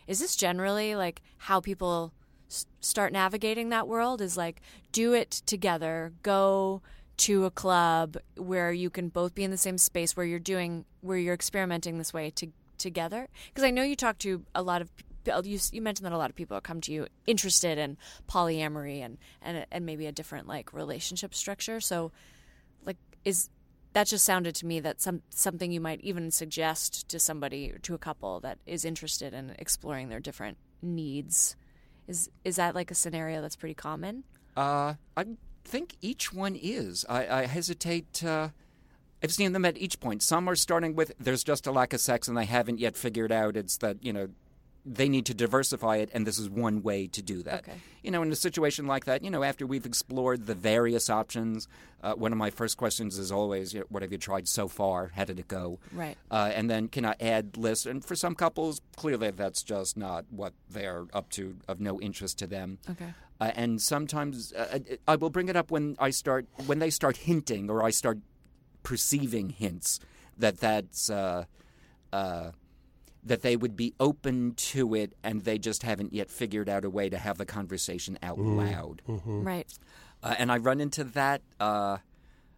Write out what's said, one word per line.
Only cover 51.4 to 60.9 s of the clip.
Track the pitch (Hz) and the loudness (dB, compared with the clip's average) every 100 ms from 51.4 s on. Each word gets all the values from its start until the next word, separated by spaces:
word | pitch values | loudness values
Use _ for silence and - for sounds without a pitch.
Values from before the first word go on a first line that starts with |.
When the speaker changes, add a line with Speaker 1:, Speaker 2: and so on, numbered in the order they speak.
| 113 110 - - - - | -2 -2 -6 -16 -20 -8
Speaker 2:
uh, | 101 | -4
one | 107 110 | 0 0
of | 113 | 2
my | 104 | 0
first | - 113 - | 0 -2 0
questions | 113 - 107 95 | 0 0 -2 -4
is | 95 | -2
always, | 98 104 98 92 104 | 0 2 0 -2 -6
you | |
know, | - | -6
"What | 104 | -6
have | 95 | -4
you | 92 | -6
tried | - 98 90 | -2 -2 0
so | - 98 | 0 -2
far? | - 98 90 90 95 | 0 2 2 -2 -2
How | 98 | -4
did | 92 | -4
it | - | -6
go?" | 92 90 87 - | -6 -6 -8 -10
Speaker 1:
Right. | 92 160 - - | -8 -8 -10 -2
Speaker 2:
Uh, | 110 104 104 | 2 2 2
and | 117 | 2
then, | 110 113 | 0 0
"Can | 139 113 | -2 -2
I | 110 | 0
add | 113 110 107 113 | 2 2 0 -2
lists?" | 113 110 123 | 0 0 -2
And | 131 | -6
for | - 175 | -6 -2
some | 175 | -2
couples, | 165 165 - 160 143 _ - | 2 2 2 -2 -2 _ -6
clearly | 156 123 110 | 0 2 0
that's | 95 98 - | 0 -4 -4
just | - 101 95 107 | -4 -2 -2 -4
not | 98 85 - | -4 -6 -6
what | 107 98 - - | -8 -10 -10 -14
they're | 104 98 | -8 -6